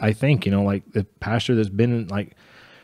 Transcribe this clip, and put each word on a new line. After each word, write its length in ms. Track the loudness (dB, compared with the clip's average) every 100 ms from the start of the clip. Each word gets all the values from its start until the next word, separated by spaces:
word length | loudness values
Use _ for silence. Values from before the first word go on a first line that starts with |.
| -2
I 40 |
think, 320 | 0 2 2 2
you 60 |
know, 100 | 0
like, 280 | 2 -2 -4
the 120 | -4 -4 _
pastor 340 | -6 -4 0
that's 140 | 0 0
been 240 | 0 0
in, 160 | 0 -4
like, 260 | -6 -8 -12 _ -20 -20 -20